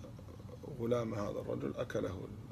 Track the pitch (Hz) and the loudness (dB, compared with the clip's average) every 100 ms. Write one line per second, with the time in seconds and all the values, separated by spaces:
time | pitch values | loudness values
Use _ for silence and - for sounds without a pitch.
0 | - - - - - - - 135 117 120 | -8 -10 -10 -10 -10 -8 -6 0 4 6
1 | 113 110 101 113 110 117 139 - 123 110 | 4 2 0 0 0 0 0 0 0 2
2 | 110 90 - - - | 2 0 -4 -6 -8